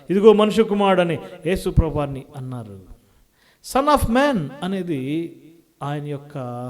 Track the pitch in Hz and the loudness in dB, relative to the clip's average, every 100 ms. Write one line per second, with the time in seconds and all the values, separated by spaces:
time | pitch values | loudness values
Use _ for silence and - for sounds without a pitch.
0 | - 190 214 208 214 190 220 202 202 180 | -2 6 6 8 4 2 2 2 2 4
1 | 175 151 - - 160 185 190 165 165 147 | 2 0 -8 -8 -4 -2 0 0 0 -2
2 | 143 139 135 147 127 127 107 98 90 - | -4 -6 -12 -14 -12 -12 -12 -16 -20 -20
3 | _ _ _ _ _ _ - 247 294 294 | _ _ _ _ _ _ -4 0 4 2
4 | - 240 294 233 139 - 185 196 175 143 | 4 2 2 0 -4 -6 -6 -4 -4 -4
5 | 131 156 170 - 147 165 _ - 143 147 | -4 -4 -6 -12 -20 -20 _ -12 -8 -8
6 | 147 139 143 143 123 120 123 | -8 -10 -10 -12 -10 -10 -12